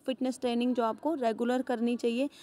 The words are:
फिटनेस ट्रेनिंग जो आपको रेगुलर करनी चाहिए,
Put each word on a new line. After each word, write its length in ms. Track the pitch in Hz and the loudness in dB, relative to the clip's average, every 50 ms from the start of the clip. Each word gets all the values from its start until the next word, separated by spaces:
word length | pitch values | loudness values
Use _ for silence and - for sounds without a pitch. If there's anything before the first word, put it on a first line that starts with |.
| - | -6
फिटनेस 340 | - 254 - 262 254 247 - | -6 -4 -2 -2 -2 -2 -2
ट्रेनिंग 360 | - 247 233 233 240 254 247 | -2 0 0 2 2 2 2
जो 80 | 247 233 | 2 0
आपको 300 | 226 220 220 - 294 339 | 0 -2 -2 -2 -2 -2
रेगुलर 480 | 277 247 226 220 208 240 240 247 254 | 0 0 -2 0 0 0 0 0 0
करनी 340 | 254 - 247 220 233 240 240 | 0 -2 -2 0 0 0 0
चाहिए, 320 | 233 - 240 233 240 277 285 - - | 0 0 0 0 0 -2 -2 -4 -10